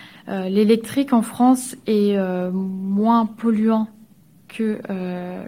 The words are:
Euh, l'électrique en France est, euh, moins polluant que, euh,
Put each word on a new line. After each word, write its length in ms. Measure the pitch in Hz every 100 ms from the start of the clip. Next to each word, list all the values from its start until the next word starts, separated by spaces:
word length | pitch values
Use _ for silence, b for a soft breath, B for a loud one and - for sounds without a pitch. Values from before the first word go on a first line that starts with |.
| B B -
Euh, 180 | 196 185
l'électrique 640 | 196 214 226 - 277 277
en 100 | 240
France 540 | 214 - 247 254 - - -
est, 300 | 214 202 202
euh, 340 | 185 180 180
moins 760 | 185 190 190 190 196 220 233 220
polluant 640 | 220 233 214 220 226 220 - - _ _ _ -
que, 320 | - 220 214 -
euh, 540 | 190 180 180 180 185